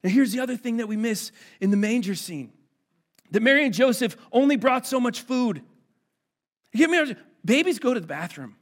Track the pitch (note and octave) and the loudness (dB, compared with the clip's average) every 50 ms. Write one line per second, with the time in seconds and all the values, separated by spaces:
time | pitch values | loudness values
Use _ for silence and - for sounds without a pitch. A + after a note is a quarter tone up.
0 | - F#3 F#3+ C4 C4+ A3+ G3 B3 B3+ B3 B3+ - - B3 A3+ A#3 A#3 G#3 A3 G#3+ | 0 2 4 4 4 2 0 -4 -4 -4 -6 -6 -4 -4 -4 -4 -4 -4 -4 -2
1 | A3 A#3 A3 - - - _ - - - - _ G3 F#3+ G3+ G3+ G#3 G#3+ A3+ B3 | -2 -2 -2 -4 -6 -12 _ -20 -20 -20 -10 _ 0 0 2 2 2 0 0 -2
2 | G3+ F#3 G3 E3 - - F3 D3 B2+ A2 _ _ _ _ _ _ _ _ _ _ | -2 -2 -6 -8 -8 -12 -12 -12 -12 -14 _ _ _ _ _ _ _ _ _ _
3 | _ _ _ _ _ _ D#3+ G#3 A3 B3+ C#4 C#4+ D4+ C4+ F#3 E3+ B3+ C4+ A#3+ - | _ _ _ _ _ _ -2 0 4 4 4 4 4 2 2 2 2 2 4 2
4 | B3 A3 - - - _ - A#3+ C#4 C#4 C#4+ A#3 - C4+ B3+ B3+ B3+ - C4 C4 | -2 -4 -4 -8 -20 _ 2 2 4 4 2 2 2 0 0 0 -2 -4 -2 -2
5 | B3 A#3+ A#3 - - - C4 B3+ B3 A#3 F#3+ C#3 - _ _ _ _ _ _ _ | -2 -2 -4 -6 -8 -6 -2 -2 0 -2 -2 -4 -10 _ _ _ _ _ _ _
6 | _ _ _ _ _ _ _ _ _ _ _ _ _ _ - G#3+ D#4+ D#4+ E4+ F4 | _ _ _ _ _ _ _ _ _ _ _ _ _ _ 0 2 2 4 4 0
7 | D4+ C#4 G#3+ - - _ _ _ - F3 A#3 C#4+ E4+ F#4 E4 G#3 - B3+ B3+ A#3 | 0 0 -4 -12 -14 _ _ _ -2 0 2 2 2 0 -2 -2 -2 -2 -2 -2
8 | E3+ D#3 C#3+ D3+ E3 F3 - D3+ C3 A2 G2+ _ | -4 -8 -10 -10 -10 -12 -12 -14 -16 -18 -18 _